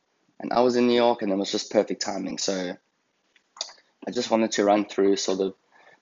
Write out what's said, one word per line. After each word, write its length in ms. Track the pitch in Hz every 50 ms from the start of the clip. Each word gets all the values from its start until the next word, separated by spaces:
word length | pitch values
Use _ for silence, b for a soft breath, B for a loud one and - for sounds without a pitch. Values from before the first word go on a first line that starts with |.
| _ _ _ _ _ _ _ -
and 160 | - - -
I 80 | 120 123
was 120 | 127 120
in 100 | 120 120
New 80 | 123 120
York, 260 | 120 120 120 117 104
and 100 | 110 101
it 40 | 95
was 180 | 98 98 - -
just 180 | 107 - -
perfect 300 | - 110 98 - 95 -
timing. 380 | - - 101 95 95 90 90 -
So 360 | - - 98 92 90 90 90 - _ _ _ _ _ _ _ _ _ _ _ _ _ _ _ - - B B B B B B _ -
I 40 | -
just 200 | 95 120 120 -
wanted 220 | 117 110 113 110 -
to 120 | - 104
run 220 | 101 101 107 101
through 300 | - - - 98 98 98
sort 240 | 95 - - 95 95
of 140 | 95 95 95 _ _ b b b b b b b